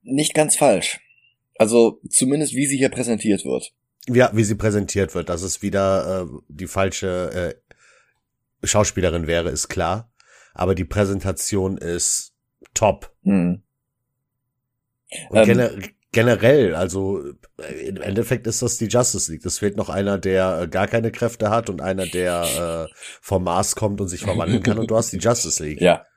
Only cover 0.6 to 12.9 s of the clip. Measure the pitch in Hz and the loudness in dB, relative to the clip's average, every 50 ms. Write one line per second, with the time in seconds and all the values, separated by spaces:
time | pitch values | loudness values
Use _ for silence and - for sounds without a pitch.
0.6 | 151 135 104 87 - - - - _ _ _ _ _ _ _ _ _ _ _ - | 6 4 4 4 0 -4 -8 -8 _ _ _ _ _ _ _ _ _ _ _ 0
1.6 | 110 107 117 117 117 110 - _ - - - - 127 131 143 156 151 127 120 127 | 2 4 6 6 6 6 4 _ -10 -2 0 0 2 2 0 0 -2 -2 -2 -2
2.6 | 147 139 139 127 135 131 - 123 120 117 113 101 - 110 98 95 - 71 64 64 | 0 0 2 2 0 0 0 -2 -2 -2 -2 -2 2 0 0 0 0 -4 -4 -4
3.6 | - - _ _ _ _ _ _ - - 120 123 127 - 104 110 110 101 107 98 | -4 -10 _ _ _ _ _ _ -6 2 4 4 4 4 4 2 2 2 0 0
4.6 | 101 110 104 104 98 - - 98 98 90 - 90 82 90 87 82 92 92 - - | 0 0 0 0 -2 0 0 -2 -2 0 -2 -6 -4 -4 -6 -6 -4 -6 -8 -4
5.6 | 101 101 90 98 98 95 95 95 - 85 95 92 90 73 64 - _ _ 73 76 | -4 -2 0 2 2 2 2 0 0 -2 -4 -4 -6 -8 -12 -16 _ _ -14 -14
6.6 | 92 87 - 98 98 95 - - 98 92 90 90 90 - - 90 87 82 - _ | -12 -6 -2 -2 -2 -2 -2 -4 -4 -4 -4 -4 -4 -4 -4 -4 -4 -4 -6 _
7.6 | _ _ - _ _ _ _ _ _ _ _ _ _ _ _ _ _ _ _ _ | _ _ -20 _ _ _ _ _ _ _ _ _ _ _ _ _ _ _ _ _
8.6 | - - - 107 104 - - 98 90 87 80 85 82 76 85 85 85 85 67 69 | -6 0 2 2 2 2 0 0 0 0 0 -2 -2 0 0 0 0 -2 -4 -4
9.6 | - - - 95 85 82 92 110 117 _ _ _ _ _ - - _ _ _ - | -6 -6 -4 -2 -2 -2 -2 -4 -6 _ _ _ _ _ -20 -20 _ _ _ -4
10.6 | 90 92 95 85 90 - - 104 104 98 98 95 - 98 90 - - - 104 98 | 0 0 0 0 -2 -2 0 0 0 0 0 -2 -4 -4 -4 -4 -6 -2 -2 0
11.6 | 92 95 95 - - 85 87 87 - - - - - - _ _ _ _ _ _ | 0 -2 -4 -4 -4 -4 -4 -2 -2 -2 -2 -4 -6 -10 _ _ _ _ _ _
12.6 | - - _ - 113 101 | -20 -8 _ 2 2 2